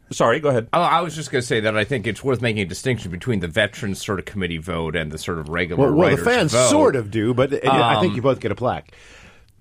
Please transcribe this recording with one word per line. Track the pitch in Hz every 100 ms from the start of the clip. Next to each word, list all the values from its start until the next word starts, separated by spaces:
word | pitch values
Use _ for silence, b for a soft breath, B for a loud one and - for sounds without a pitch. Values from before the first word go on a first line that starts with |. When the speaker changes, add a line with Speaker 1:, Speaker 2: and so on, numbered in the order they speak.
| -
Speaker 1:
Sorry, | - 131 135
go | 143
ahead. | 123 113
Speaker 2:
Oh, | 160
I | 165 165
was | 175
just | 160 147
gonna | 135
say | 120 117
that | 107 107
I |
think | 104 135 107
it's | 98
worth | 135 117
making | 120 107
a | 87
distinction | - 131 120 92
between | 87 - 104
the | 87
Veterans | 107 104 - 104 92
sort | - 95
of |
committee | - 101 90 82
vote | 82 82 82 82
and | 76
the | 78
sort | - 85
of | 73
regular | 85 90 87 139
Speaker 3:
Well, |
well, | 147 175
the | -
Speaker 2:
writers' | 233
Speaker 3:
fans | 247 160
Speaker 2:
vote. | 117 127
Speaker 3:
sort | 294 277 131
of | 104
do, | 107 107
but | 123 135
it, | 135 131
I | 131 117 117
think | 101
Speaker 2:
Um, | 117
Speaker 3:
you |
both | 135 117
get | 113
a | 101
plaque. | 120 85 - B B B B B B _